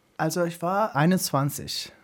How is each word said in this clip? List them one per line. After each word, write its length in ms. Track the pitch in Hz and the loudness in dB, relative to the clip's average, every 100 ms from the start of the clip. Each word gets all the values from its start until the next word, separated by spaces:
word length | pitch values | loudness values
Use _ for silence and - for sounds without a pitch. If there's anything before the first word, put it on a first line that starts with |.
| _ - | _ -4
Also 280 | 160 175 | -2 0
ich 160 | 170 170 | -2 -2
war 320 | 170 196 220 135 | -2 0 0 4
einundzwanzig. 960 | 160 185 - 139 143 - - - - - | 4 4 2 0 0 -4 -8 -10 -10 -8